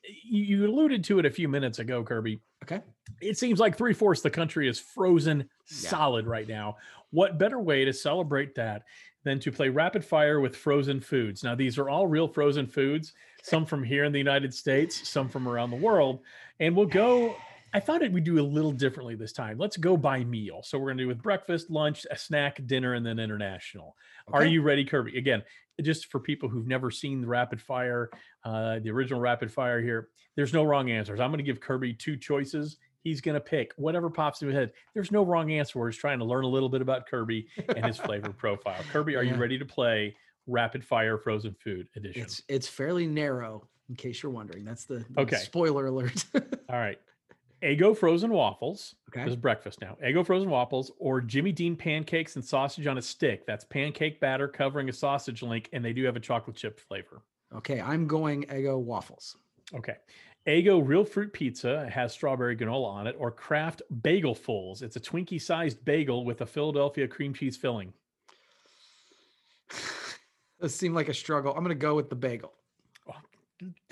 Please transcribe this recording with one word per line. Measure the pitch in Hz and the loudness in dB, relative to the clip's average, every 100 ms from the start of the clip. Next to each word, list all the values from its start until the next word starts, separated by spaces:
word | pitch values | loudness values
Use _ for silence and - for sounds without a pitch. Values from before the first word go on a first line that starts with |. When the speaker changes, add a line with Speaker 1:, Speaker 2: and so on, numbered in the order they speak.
| - 214 | -20 -16
Speaker 1:
you, | 226 208 | -2 0
you | 202 202 208 | 2 4 4
alluded | 262 302 240 165 | 4 4 4 4
to | 196 | 4
it | 147 | 4
a | |
few | - 156 | 2 0
minutes | 139 131 110 | 0 -2 -4
ago, | 117 123 | -4 -2
Kirby, | 110 117 113 107 _ - | -2 -2 -2 -6 _ -18
Speaker 2:
Okay. | - 190 - _ - - | -10 -10 -10 _ -20 -10
Speaker 1:
it | 196 196 | -6 -2
seems | 247 196 | 2 6
like | 220 160 | 4 4
three-fourths | 240 180 208 160 | 0 4 4 4
of | |
the | 147 | 2
country | 165 160 160 131 | 0 -2 0 0
is | 117 | -2
frozen | - - 185 170 151 147 | -6 0 6 6 6 0
Speaker 2:
Yeah. | 127 _ - 147 - | -2 _ -18 -10 -4
Speaker 1:
solid | 165 147 117 110 | 2 2 2 0
right | 113 110 | -4 -6
now. | 107 104 - - - - | -6 -6 -8 -14 -20 -2
What | 156 196 160 | 2 4 4
better | 208 254 | 2 2
way | 175 139 135 | 2 4 4
to | |
celebrate | 131 147 175 156 139 139 127 | 2 0 0 0 0 -2 -4
that | 113 104 - - - _ | -4 -6 -12 -20 -20 _
than | 139 135 | -2 -2
to | 143 | -2
play | 127 135 | 0 2
Rapid | 139 175 - | 4 2 0
Fire | - 156 147 151 | 2 4 6 4
with | 131 - | 2 0
frozen | 151 143 139 135 | 2 2 2 -2
foods? | - 135 110 98 | 0 0 0 -2
Now, | 123 | -4
these | 120 131 120 | 0 0 0
are | 139 | 0
all | 156 190 | 2 4
real | 156 156 | 4 2
frozen | 151 147 143 135 | 4 4 4 0
foods, | 143 135 156 156 - - - | 0 2 0 -4 -16 -20 -14
some | - 160 156 | 0 0 0
from | 147 | -2
here | 120 139 147 | 0 2 2
in | |
the | 143 | 2
United | 139 139 135 - | 2 2 0 -4
States, | 143 135 165 - - | 2 2 2 -2 -4
some | 143 131 | -2 -2
from | 135 127 | -4 -2
around | 120 120 | -2 -2
the | 120 | 0
world. | 214 196 135 127 - - - - | 4 4 4 2 -8 -20 -14 -2
And | 160 175 | 2 4
we'll | 196 | 4
go, | 185 240 247 233 - - - - 208 | 6 6 6 2 -2 -14 -20 -4 -2
I | |
thought | 240 330 | 2 2
it, | 269 | 4
we'd | 180 | 2
do | 160 165 | 4 4
a | |
little | 143 151 156 | 4 2 0
differently | 131 135 131 120 | 2 0 0 -10
this | 110 110 | -10 -10
time. | - 110 113 | -8 -6 -4
Let's | 196 175 | -6 0
go | 175 180 | 4 4
by | 139 131 | 4 2
meal. | 120 113 101 80 | 0 -4 -6 -10
So | - 139 | -6 -4
we're | 135 | -2
gonna | 127 | -2
do | 127 | -2
with | 120 | -2
breakfast, | 208 190 - 170 165 | 0 -2 0 -4 -2
lunch, | 156 151 151 - | 0 0 -2 -8
a | 139 | -10
snack, | - 151 143 139 127 | -2 0 0 -2 -2
dinner, | 131 127 120 | 0 2 0
and | 117 | -2
then | 113 | -2
international. | 110 107 98 92 - 98 76 - - - - | -2 -4 -4 -6 -12 -16 -18 -20 -20 -20 0
Are | 143 | 4
Speaker 2:
Okay. | 156 | 6
Speaker 1:
you | 165 | 6
ready, | 147 143 135 | 6 4 4
Kirby? | 143 117 127 | 0 0 -2
Again, | 135 110 - - _ - | 2 0 -2 -18 _ -4
just | 151 156 - | -2 -2 -2
for | 131 | -6
people | 135 143 131 | -4 -4 -4
who've | 117 120 | -4 -2
never | 127 127 | -2 -2
seen | - 143 135 | -4 -6 -4
the | 117 | 0
Rapid | 123 123 117 | 0 0 -4
Fire, | - 127 123 120 117 - - _ | -6 -4 -2 -2 -4 -10 -20 _
uh, | 117 110 113 113 | -6 -4 -2 -2
the | 110 | -2
original | 120 127 127 | -2 0 0
Rapid | 120 120 113 | 0 0 -2
Fire | - 123 120 | -2 0 0
here, | 120 113 110 _ _ - | 0 -2 -6 _ _ -2
there's | 131 | 2
no | 160 | 4
wrong | 151 139 127 | 4 4 2
answers. | 113 101 101 | -2 -2 -2
I'm | 127 | 0
gonna | 151 | 0
give | 143 113 | -2 -4
Kirby | - 131 127 | -2 -2 -2
two | 113 160 139 | -6 -6 -6
choices. | - 143 139 151 151 - _ _ | -2 -2 -2 -6 -6 -10 _ _
He's | 165 143 | -6 -4
gonna | 160 147 | -2 -2
pick | - 151 113 - | 0 -2 -2 -4
whatever | 151 175 170 | -2 0 -2
pops | 165 151 - | 0 -2 -2
in | 143 | -2
his | 139 | 0
head. | 117 - _ | 0 -4 _
There's | 220 180 | -6 0
no | 208 | 4
wrong | 180 170 156 | 4 4 2
answer. | 156 143 127 | 0 0 -2
We're | 117 | -2
just | 113 | -2
trying | 143 127 | -2 0
to | 113 | 0
learn | 127 | 0
a | 131 | 2
little | 135 131 | 2 2
bit | 131 | 0
about | 131 131 - | 0 -2 -2
Kirby | 127 113 110 110 - - 113 | -4 -2 -4 -6 -8 -4 0
and | 113 | -2
his | 110 | -2
flavor | - 104 104 | -6 -6 -8
Speaker 2:
<laughs> | 98 | -4
Speaker 1:
profile. | 110 101 101 92 - | -4 -2 -4 -8 -4
Kirby, | 151 151 135 | -2 0 0
are | |
you | 127 | 0
Speaker 2:
Yeah. | 127 | 0
Speaker 1:
ready | 120 131 | 0 -2
to | 135 | -6
play | - 120 110 104 - _ _ - | 0 2 2 0 -6 _ _ -4
Rapid | 120 117 123 - | 0 0 -2 -2
Fire | 117 110 107 | 2 2 0
Frozen | 120 107 110 98 | -2 -2 -4 -10
Food | 110 92 87 107 | -8 -8 -10 -12
Edition? | 101 120 | -12 -10
Speaker 2:
It's, | 117 - - | -10 -12 -6
it's | 135 - | -4 -4
fairly | - 143 180 165 | -6 -2 -2 -2
narrow, | 151 147 127 113 107 - _ - | -2 -2 -4 -6 -12 -18 _ -16
in | 123 | -10
case | 127 117 | -10 -8
you're | 143 | -8
wondering. | 120 101 95 | -8 -10 -14
That's | 104 120 - | -12 -12 -10
the, | 123 113 | -10 -4
the | 131 | 0
Speaker 1:
Okay. | 131 104 | 0 0
Speaker 2:
spoiler | - 170 165 139 135 | -2 0 2 2 0
alert. | 131 123 175 - | -2 -2 -4 -2
<laughs> | 285 - - - | -2 -2 -10 -6
Speaker 1:
All | 123 | -4
right. | 107 - _ _ _ _ _ - | -4 -6 _ _ _ _ _ -4
Eggo | 147 151 196 220 | 0 6 6 6
frozen | 170 170 226 | 6 4 4
waffles | 196 107 - 139 202 - - - | 4 2 0 -6 -6 -12 -20 -12
Speaker 2:
Okay. | 127 123 | -6 -4
Speaker 1:
is | 120 | 0
breakfast | 123 104 101 - | 2 2 -2 -12
now. | 95 - | -12 -4
Eggo | 123 160 180 | 0 2 4
frozen | 185 196 | 2 2
waffles | 131 123 127 131 - | 2 2 -2 -4 -4
or | 139 131 | 0 0
Jimmy | 117 135 190 | 0 0 0
Dean | 165 170 165 | 0 -2 -2
pancakes | 165 156 151 165 160 135 | -2 -2 -2 -2 -4 -8
and | |
sausage | - 139 139 - 147 | -2 0 0 -2 -4
on | 131 | -2
a | |
stick. | - - 143 98 - | -4 0 0 0 -4
That's | 104 | -8
pancake | - 143 147 147 156 156 | -6 -4 -4 -2 -4 0
batter | 139 131 139 | -2 0 -2
covering | - 135 143 131 | -2 -2 -2 -4
a | |
sausage | 120 143 139 - 117 | -2 -2 -2 -4 -8
link, | 120 113 - | -6 -6 -6
and | 127 | -6
they | 117 | -4
do | 123 | -2
have | 131 120 | -2 -2
a | |
chocolate | - 120 117 110 | -2 -4 -4 -10
chip | 110 - | -10 -10
flavor. | - 98 - - _ _ _ 117 | -12 -12 -12 -20 _ _ _ -12
Speaker 2:
Okay, | - 127 | -6 -6
I'm | 104 160 156 | -2 -2 0
going | 156 156 143 143 | 0 0 -2 -6
Eggo | 139 135 131 | -4 -2 -2
waffles. | 120 110 - - - - _ _ - | -2 -6 -8 -18 -20 -20 _ _ -16
Speaker 1:
Okay. | 120 - - _ - - _ - | -12 -10 -12 _ -20 -20 _ 2
Eggo | 160 190 180 135 | 6 8 6 6
real | 170 214 | 4 4
fruit | 202 208 | 0 -4
pizza | - 135 - 120 151 127 | -2 -4 -2 -2 -2 -4
has | 127 120 | -4 -4
strawberry | - 147 127 120 117 | -2 -2 0 0 -2
granola | 113 131 113 | -2 0 -2
on | 101 110 | -4 -6
it, | - | -4
or | 120 | -6
Kraft | - - 151 160 - - 120 | -6 -2 0 0 -6 -10 -2
Bagel | 151 190 151 107 | 2 2 2 -2
Fulls. | - 104 92 98 | -4 -4 -6 -10
It's | 117 117 | -12 -12
a | |
Twinkie-sized | - 170 180 170 - 165 160 110 123 | -6 -6 -4 -6 -2 -2 -2 -2 0
bagel | 151 139 123 120 | 2 2 0 -2
with | 117 | -4
a | 113 | -6
Philadelphia | 147 151 143 143 143 131 | -2 0 2 0 0 -4
cream | - 143 | -4 -6
cheese | 131 135 123 | -4 -6 -4
filling. | 131 110 92 - _ _ _ _ _ _ _ _ _ _ _ _ _ _ _ _ - | -4 -4 -8 -16 _ _ _ _ _ _ _ _ _ _ _ _ _ _ _ _ -16
Speaker 2:
<sighs> | - - - - - _ _ _ - | -12 -10 -10 -12 -14 _ _ _ -6
This | 170 - | -6 -2
seemed | 180 165 | 0 0
like | 151 | 0
a | |
struggle. | - - 147 139 156 | -4 -2 -2 0 -2
I'm | |
gonna | 180 147 | -2 0
go | 151 151 | 0 0
with | - | 0
the | 127 | -4
bagel. | 127 117 - _ _ _ _ _ - - - _ _ - 185 165 - | -4 -4 -10 _ _ _ _ _ -20 -20 -20 _ _ -18 -18 -18 -12